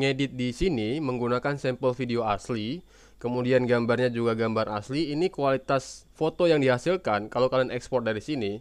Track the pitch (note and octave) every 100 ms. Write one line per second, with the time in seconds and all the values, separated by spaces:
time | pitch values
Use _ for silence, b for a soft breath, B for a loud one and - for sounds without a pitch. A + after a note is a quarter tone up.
0 | C3+ C3+ C#3 B2+ B2 A#2+ F#3 B2+ G#2+ D3
1 | C#3 B2 A#2+ B2 C#3+ C#3+ C3 B2 C3 B2
2 | B2 A#2 A2+ G2 - A#2 G#2+ F3 - b
3 | b - A#2+ B2 B2 B2+ B2 A#2+ A#2 A#2
4 | B2+ A#2 A#2 A2+ A2+ A2 G#2 G#2 G2+ C#3
5 | D3 D3 F#3 - C#3 C3+ - C#3 - -
6 | - - D#3 E3 F3 D3+ C3 B2 D#3+ F#3
7 | - G#2 G#2+ A#2+ B2+ C3 B2+ B2 - B2+
8 | A2+ G#2+ - D3 G2+ G#2+